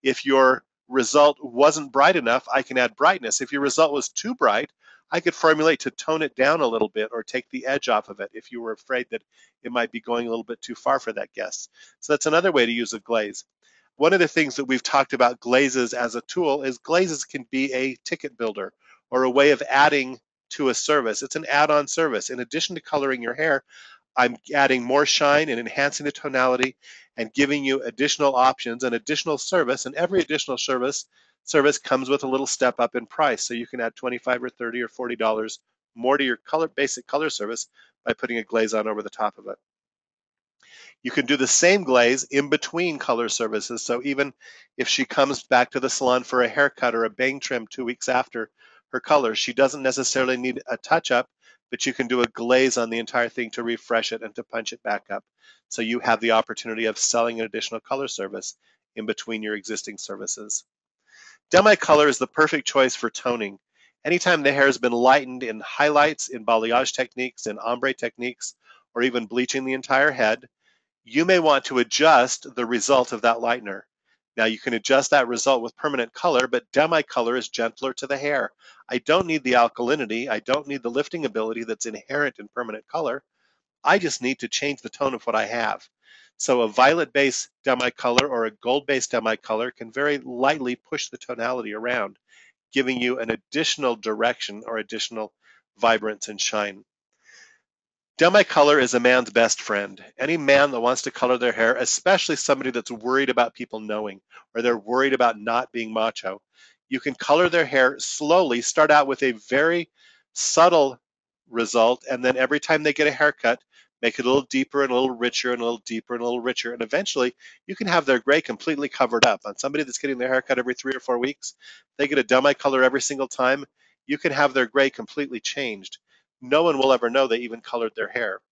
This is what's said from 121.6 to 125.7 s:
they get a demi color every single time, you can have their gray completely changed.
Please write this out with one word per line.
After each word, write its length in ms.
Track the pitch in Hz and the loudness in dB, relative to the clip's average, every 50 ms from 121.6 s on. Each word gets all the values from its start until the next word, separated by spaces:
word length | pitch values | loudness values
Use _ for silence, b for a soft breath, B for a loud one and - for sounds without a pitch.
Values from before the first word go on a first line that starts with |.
| B B B B B B _ | B B B B B B _
they 100 | - 143 | -4 -2
get 120 | 139 147 139 | 0 2 0
a 40 | 117 | 2
demi 300 | - 127 127 135 143 139 | 4 2 4 4 4 2
color 300 | - - 143 135 131 131 | 2 0 0 4 4 4
every 180 | 127 127 131 | 4 2 0
single 260 | - - 143 135 135 | -4 -4 -4 -4 -6
time, 380 | 123 - - 127 127 135 143 143 _ _ _ _ _ _ _ _ | -6 -2 0 2 2 2 0 -4 _ _ _ _ _ _ _ _
you 100 | - 147 | -8 -8
can 140 | 147 - 170 | -2 -2 -2
have 220 | 139 143 147 139 131 | 0 2 0 2 2
their 140 | 135 123 | 0 0
gray 220 | 113 _ 139 135 139 | 2 _ 2 2 2
completely 500 | - - 113 - - 151 143 135 127 110 | 0 -6 -14 -10 -8 -8 -8 -6 -8 -8
changed. 580 | _ - - 147 139 120 | _ -8 -6 -6 -6 -6